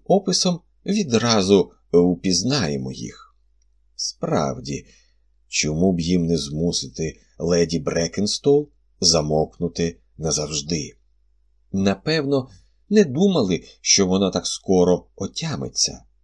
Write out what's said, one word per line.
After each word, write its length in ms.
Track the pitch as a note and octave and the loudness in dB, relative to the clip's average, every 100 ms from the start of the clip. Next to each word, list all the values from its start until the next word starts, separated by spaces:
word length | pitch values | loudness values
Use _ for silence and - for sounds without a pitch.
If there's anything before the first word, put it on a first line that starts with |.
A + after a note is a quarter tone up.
| - | 0
описом 540 | - - - F#3 E3+ - _ - | 0 2 -2 -2 -4 -8 _ -4
відразу 840 | - D#3+ A2+ A#2+ A2 F#2 G2+ - - _ | -4 0 0 2 2 4 4 4 -4 _
впізнаємо 1000 | F2 F2 F2 F#2+ F2 B2 C#3+ D#2+ C#2+ C2 | 4 4 2 -2 -2 -2 -2 -2 -4 -6
їх?» 440 | A#1 A#1 - - _ _ _ _ _ _ - | -10 -14 -16 -20 _ _ _ _ _ _ -12
Справді, 920 | - - E3+ C3+ D2 - - - - _ _ _ _ _ _ | -12 -8 -4 -2 -2 -4 -8 -10 -12 _ _ _ _ _ _
чому 460 | - D2+ D#2 F#2+ | -6 -4 0 0
б 60 | F2 | 0
їм 260 | E2 F2+ E2 | 0 0 2
не 120 | E2 | -2
змусити 840 | C#2+ D2+ E2+ - C3+ - E2 - _ - | -2 -4 -2 -4 -6 -8 -8 -8 _ -8
леді 400 | E2 F2 E2+ D#2+ | -2 0 0 -2
Брекенстол 920 | C#2 D#2+ E2+ - G2+ - C#3+ C#3+ D3 _ _ _ | -4 -2 -4 -2 -4 -2 2 2 2 _ _ _
замовкнути 1000 | - - D2+ D2+ D2+ - E2+ - E2+ E2 _ - | 2 2 2 0 -2 -4 -6 -2 -4 -4 _ -10
назавжди? 800 | D#2 D2+ D2+ D2+ C#2+ E2+ C#2+ - _ _ _ _ _ _ _ | -6 -4 -6 -8 -6 -6 -6 -14 _ _ _ _ _ _ _
«Напевно, 800 | F#2+ G2 F#2+ - D#3+ C#3 C#3 B2+ - _ _ - | -2 -2 -2 -2 -2 0 -2 -2 -12 _ _ 0
не 140 | G#3+ | 2
думали, 600 | E3+ C3 G3+ F3 G2 D#2+ - - | 4 4 2 4 2 0 -4 -8
що 260 | - - F#2 | 0 2 4
вона 240 | F#2+ F#2+ | 2 2
так 160 | F2 - | 0 -4
скоро 600 | - - F#2 F2+ E2+ - - | -6 0 4 4 2 -2 -10
отямиться», 880 | - - E3 A2 B1 - - - - _ | -10 -6 -6 -6 -8 -4 -4 -6 -20 _